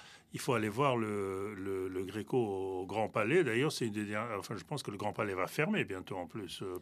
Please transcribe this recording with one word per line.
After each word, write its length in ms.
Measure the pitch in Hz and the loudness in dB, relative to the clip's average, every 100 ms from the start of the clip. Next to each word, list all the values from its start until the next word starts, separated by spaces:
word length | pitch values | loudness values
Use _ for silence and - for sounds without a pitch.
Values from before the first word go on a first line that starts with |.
| - - _ | -18 -20 _
il 60 | - | -6
faut 140 | - | 2
aller 160 | 117 107 | 4 4
voir 260 | 104 143 120 | 4 4 4
le, 580 | 107 104 98 95 101 101 | 2 0 0 -2 -4 -4
le, 320 | 98 95 92 | -2 -2 -2
le 160 | 92 92 | -2 -2
Gréco 320 | 104 101 131 | -4 0 2
au 480 | 110 95 95 92 92 | 2 0 -2 -2 -2
Grand 240 | 101 104 | 0 0
Palais. 340 | 120 107 170 | 2 4 4
D'ailleurs, 280 | 143 113 151 | 4 4 2
c'est 160 | - 120 | 2 -2
une 60 | |
des 120 | 107 104 | 0 -2
dernières, 340 | 107 117 101 | -2 -2 -4
enfin, 160 | - 107 | -6 -8
je 60 | |
pense 180 | - 147 | -6 -6
que 80 | - | -6
le 60 | 101 | -4
Grand 140 | 104 | -4
Palais 220 | 98 104 | 0 0
va 140 | 92 87 | 2 0
fermer 360 | - 165 208 | 2 2 2
bientôt, 320 | 101 95 92 95 | 0 -4 -4 -6
en 100 | 87 | -6
plus, 360 | 113 90 - | -6 -8 -6
euh, 160 | 98 90 | -6 -6